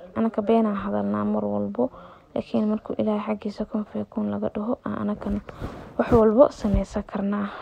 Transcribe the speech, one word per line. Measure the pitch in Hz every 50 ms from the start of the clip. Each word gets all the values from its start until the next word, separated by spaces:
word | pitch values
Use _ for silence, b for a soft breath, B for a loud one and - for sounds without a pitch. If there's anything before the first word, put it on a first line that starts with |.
| - - -
anaka | 220 226 226 226 -
beenaa | 208 202 226 226 226 214 202
hadalnaa | 202 196 202 208 208 202 202 208 208 208
mar | 208 214 214 214
walbo, | 208 208 208 208 202 202 233 247 254 B B B B B B B B -
laakiin | - 220 - - 226 214 214
markuu | 214 214 - - - -
Ilaahay | 214 214 214 208 208 214 214
xaggiisa | 208 - 214 208 - 214
kun | - - 214 208
fee | - - 214 208 -
kun | - 220 208 202
laga | 202 202 214 - -
dhaho, | 214 208 226 247 - -
aa, | 214 208 -
anakana | 208 208 208 - - 202 202 208 - B B B B B B B B B B -
wax | - -
walbo | - 233 220 220 208 240 285 -
sameysan | - - - 208 202 202 196 - - 214 202
karnaa. | - - 202 202 202 202 202 202 202 - -